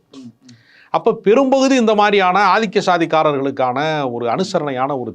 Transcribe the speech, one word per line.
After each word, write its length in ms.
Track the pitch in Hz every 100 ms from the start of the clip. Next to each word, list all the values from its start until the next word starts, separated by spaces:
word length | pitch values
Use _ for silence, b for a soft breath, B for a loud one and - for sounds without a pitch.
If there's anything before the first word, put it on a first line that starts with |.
| _ - - - _ B B B B
அப்ப 180 | 165 170 226
பெரும்பகுதி 500 | 196 233 269 269 262 262
இந்த 120 | 220 214
மாதிரியான 440 | 208 208 185 185 202
ஆதிக்க 280 | 190 220 196 185
சாதிக்காரர்களுக்கான 920 | 175 165 156 156 139 139 139 131 123 156 156 135
ஒரு 100 | 117 117
அனுசரணையான 560 | 123 185 180 151 127 131 143
ஒரு 80 | 117